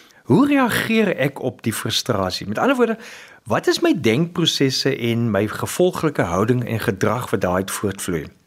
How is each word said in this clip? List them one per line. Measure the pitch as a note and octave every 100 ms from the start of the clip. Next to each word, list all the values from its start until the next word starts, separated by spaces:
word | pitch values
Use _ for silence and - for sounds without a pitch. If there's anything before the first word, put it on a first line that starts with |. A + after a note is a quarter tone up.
| - _ -
hoe | D#3 C#4+
reageer | C#4 - - - A3 G3+ -
ek | C3+ -
op | B2+ - A2+
die |
frustrasie? | - A#2 - - G#2 F#2 - F#2+
Met | -
ander | A#3+ B3+
woorde, | A3+ A3 - - - - -
wat | B2+ -
is | E4+
my | E4+ A3
denkprosesse | A#2 A#2 E3+ F3+ D#3+ - C#3 C3 C3+ - A#2+
en | A2+ A#2
my | G2+ G#2+
gevolglike | - G#2+ - F3+ F3 D#3 D3
houding | G2+ F2 A2 B2 G#2+
en | A2
gedrag | - F#2+ G#2 A#2 -
wat | G#2+
daaruit | F#2 F#2 F#2+
voortvloei? | - G2+ - - E2+ - -